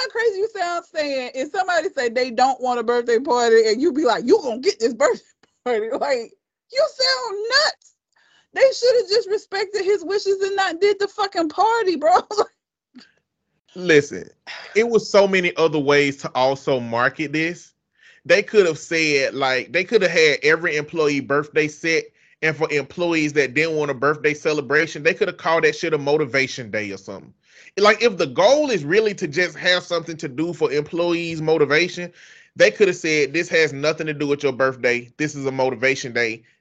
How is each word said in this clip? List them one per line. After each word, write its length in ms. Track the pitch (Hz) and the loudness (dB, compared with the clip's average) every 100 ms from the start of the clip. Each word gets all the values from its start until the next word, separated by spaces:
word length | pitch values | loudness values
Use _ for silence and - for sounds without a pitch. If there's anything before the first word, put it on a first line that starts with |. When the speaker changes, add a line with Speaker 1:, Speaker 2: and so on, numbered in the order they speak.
Speaker 1:
how 60 | 523 | -2
crazy 300 | 466 466 381 | -2 -2 -2
you 100 | 440 | -6
sound 360 | 415 349 339 339 | -4 -4 -4 -6
saying, 460 | 320 294 269 247 262 | -6 -4 -4 -6 -8
if 160 | 302 | -6
somebody 380 | 381 370 339 339 | -4 -2 -2 -2
say 200 | - 240 | -4 -4
they 220 | 233 254 | -2 -2
don't 280 | 226 262 269 | 2 0 2
want 200 | 247 247 | -2 -2
a 40 | |
birthday 360 | 226 240 240 233 | 0 -2 2 0
party 480 | 277 247 233 226 220 | 2 0 4 4 4
and 120 | 214 | 2
you 120 | 330 | 0
be 100 | 269 | 0
like, 220 | 277 208 240 | 0 0 4
"You 140 | 415 | 2
gonna 180 | 294 226 | 2 -4
get 200 | 320 - | -2 0
this 160 | 233 226 | -2 0
birthday 280 | 294 - _ _ | 0 0 _ _
<laughs> 200 | _ _ | _ _
party." 260 | 247 226 226 | -4 -4 -2
Like, 420 | 254 285 254 226 _ _ _ _ | -4 -2 -4 -6 _ _ _ _
you 160 | 508 605 - | -2 -2 0
sound 420 | 523 508 480 403 453 | -2 -2 -4 -6 -2
nuts. 460 | 539 622 - _ _ _ _ _ _ _ | 0 0 -4 _ _ _ _ _ _ _
They 180 | 370 523 | 2 2
should 220 | 453 480 494 | 4 2 2
have 80 | 359 | 2
just 200 | 440 392 | -2 0
respected 560 | 403 - 392 403 415 370 | -6 -4 -6 -4 -4 -2
his 180 | 415 | -2
wishes 380 | 330 403 392 392 | -2 -4 -2 -2
and 140 | 392 392 | -2 -2
not 260 | 381 330 | -2 0
did 160 | 403 415 | 0 0
the 80 | 392 | -4
fucking 420 | - 392 370 330 | -2 -4 -2 -4
party, 460 | - 427 466 381 311 | 0 2 2 0 0
bro. 160 | 302 | 2
<laughs> 1600 | 392 403 415 - _ _ _ _ - _ _ _ _ _ _ _ 185 | 2 2 -4 -4 _ _ _ _ -20 _ _ _ _ _ _ _ -10
Speaker 2:
Listen, 520 | 180 147 143 92 - _ - - - 208 | 4 4 4 -6 -14 _ -18 -18 -4 0
it 140 | 233 | 2
was 180 | 220 - | 2 4
so 180 | 202 196 | 4 4
many 280 | 190 180 160 | 2 0 0
other 240 | 165 151 | 0 2
ways 380 | 139 143 143 139 | 2 4 2 -2
to 140 | - | -6
also 460 | 127 131 135 - 131 | 0 0 0 -2 -2
market 520 | 117 113 127 - 147 | -2 0 0 -2 -6
this. 420 | 151 160 170 - _ _ _ _ _ - | -4 -4 -6 -18 _ _ _ _ _ 2
They 160 | 180 | 2
could 240 | 208 214 180 | 4 4 4
have 140 | 151 | 2
said, 560 | - 165 156 143 127 120 | -4 -2 2 2 0 -2
like, 360 | 135 127 113 | 0 0 -2
they 120 | 170 | -4
could 180 | 185 226 | 0 2
have 100 | 175 | 2
had 280 | 170 156 131 | 4 4 4
every 320 | 147 165 170 151 | 2 2 0 -4
employee 440 | 147 170 151 143 | -6 0 0 0
birthday 480 | 117 143 147 160 151 | -2 -2 0 -2 -2
set, 380 | - 165 160 - _ _ - | -2 -2 -2 -2 _ _ -4
and 140 | 156 143 | -4 -2
for 160 | 160 | -2
employees 640 | 151 131 - 175 165 151 | -2 -4 -4 -2 0 0
that 200 | 143 131 | 0 0
didn't 220 | 123 165 156 | 0 -2 -2
want 160 | 147 | -4
a 20 | |
birthday 400 | 131 139 151 151 | -2 0 0 -2
celebration, 680 | 147 156 151 127 147 160 160 | -2 -2 -2 0 0 0 0
they 100 | 156 | -2
could 140 | 180 185 | 0 -2
have 100 | - | -2
called 260 | 170 165 | 0 2
that 120 | 156 151 | 2 0
shit 180 | 165 | -2
a 40 | 151 | -2
motivation 760 | 139 151 139 135 131 - 113 | 0 0 0 0 -2 -4 -8
day 200 | 107 104 | -6 -6
or 60 | 98 | -10
something. 360 | - 98 - _ _ _ - - | -12 -16 -16 _ _ _ -12 2
Like, 240 | 208 220 | 4 4
if 160 | 233 185 | 2 0
the 100 | 156 | -4
goal 440 | 127 196 294 294 | 2 4 4 2
is 120 | 202 | -2
really 300 | 143 196 220 196 | 0 0 0 -2
to 120 | 175 | -6
just 280 | 143 175 156 | -2 -2 -2
have 260 | 180 180 | 0 0
something 340 | - 170 160 160 | 0 -6 -6 -10
to 100 | 151 | -10
do 260 | 127 170 | -6 -6
for 180 | 160 151 | -2 -2
employees' 720 | 147 147 165 170 170 170 160 | -2 -4 -4 -2 -2 -4 -4
motivation, 680 | 156 160 139 151 175 175 175 _ - - _ - | 0 2 2 2 0 -4 -14 _ -20 -20 _ 2
they 160 | 185 | 2
could 160 | 214 196 | 4 2
have 100 | 175 | 2
said, 340 | 160 156 139 | -2 0 0
"This 140 | 160 165 | -2 -2
has 220 | 170 156 | 0 0
nothing 360 | 135 151 160 156 | 0 -4 -2 -6
to 60 | |
do 140 | 147 147 | -6 -4
with 140 | 143 | -2
your 80 | 143 | -2
birthday. 580 | 117 131 123 123 120 120 - | 0 -2 0 -2 -2 -6 -8
This 180 | 151 143 | -8 -6
is 100 | 135 | -8
a 60 | |
motivation 600 | 131 131 117 131 135 127 | -2 -2 0 -2 -2 -4
day. 320 | 117 117 110 _ _ | -4 -4 -4 _ _